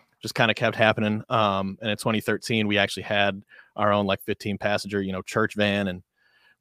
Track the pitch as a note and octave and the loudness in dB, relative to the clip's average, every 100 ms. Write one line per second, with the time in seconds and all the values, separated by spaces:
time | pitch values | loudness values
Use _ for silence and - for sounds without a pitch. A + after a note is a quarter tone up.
0 | _ _ A2 - A#2 G#2+ A#2 G#2 A2 A2 | _ _ -6 0 2 2 0 4 4 4
1 | G#2+ G#2+ - B2 G#2 G2 G2 G2 A2+ G#2 | 0 -2 -2 0 2 0 -2 -6 -6 -4
2 | A#2+ A2 - G#2 - A2+ G#2 G2+ G2+ - | -2 0 0 -4 -2 0 2 2 0 -2
3 | - G#2 G2+ G2 - - - - G#2 G#2 | -4 0 0 -2 -10 -20 -16 -2 2 2
4 | G2 G2 - G2+ G#2+ G2 G#2 G#2 G2 G2+ | 2 -2 -2 -6 -4 -4 -2 -2 -2 -4
5 | F#2+ F#2 - A2 A2 G#2 G#2 G2+ G2 F2+ | -2 -4 -4 -2 -2 0 0 0 -2 -4
6 | - _ _ _ _ _ | -12 _ _ _ _ _